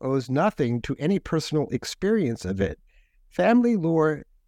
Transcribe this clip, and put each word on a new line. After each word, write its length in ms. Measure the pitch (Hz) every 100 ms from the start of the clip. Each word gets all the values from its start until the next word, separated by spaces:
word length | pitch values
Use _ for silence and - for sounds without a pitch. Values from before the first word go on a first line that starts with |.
owes 260 | 131 135 123
nothing 540 | 135 208 - 123 120
to 140 | - 135
any 200 | 151 196
personal 480 | - 160 - 156 -
experience 720 | 131 - - 190 226 139 113
of 160 | 90 95
it. 180 | 98 73 _ _ _ _ _
Family 460 | - 185 240 240 214
lore 500 | 165 160 156 147 - _